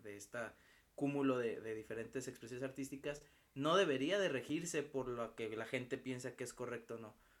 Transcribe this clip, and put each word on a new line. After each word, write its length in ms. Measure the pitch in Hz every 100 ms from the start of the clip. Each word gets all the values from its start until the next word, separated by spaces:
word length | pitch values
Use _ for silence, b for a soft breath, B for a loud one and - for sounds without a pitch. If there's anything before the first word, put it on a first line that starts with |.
de 140 | 107 101
esta 380 | - 120 110 B B B B -
cúmulo 420 | 143 143 135 127
de, 240 | 117 -
de 120 | 110 110
diferentes 520 | 110 113 113 131 127
expresiones 360 | 123 113 123
artísticas, 580 | 135 131 135 139 143 147 B B B 139
no 220 | 147 180
debería 420 | 180 131 143 202
de 100 | 185
regirse 540 | 131 120 156 165 156
por 240 | 143 135 123
lo 280 | 120 113 -
que 200 | 110 110
la 100 | 113
gente 320 | 127 123 123
piensa 380 | 131 127 127 -
que 80 |
es 100 | 120
correcto 420 | - 120 117 - 117
o 40 |
no, 160 | 110 - b b